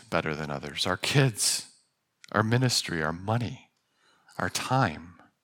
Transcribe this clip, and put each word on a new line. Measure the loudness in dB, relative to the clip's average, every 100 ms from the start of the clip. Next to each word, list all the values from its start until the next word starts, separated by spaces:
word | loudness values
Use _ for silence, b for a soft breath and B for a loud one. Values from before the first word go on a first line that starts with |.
| -2
better | -2 0 -4
than | -4
others, | -6 -8 -4 -2
our | -2
kids, | 2 4 4 2 0 -2 -6 _ _ _ _ _ -4
our | 2
ministry, | 4 4 4 2 -2 -2
our | -2
money, | -2 -2 -2 -2 -8 -16 _ _ b b b b b
our | -4
time. | -4 0 2 2 0 -12 -20 -20 _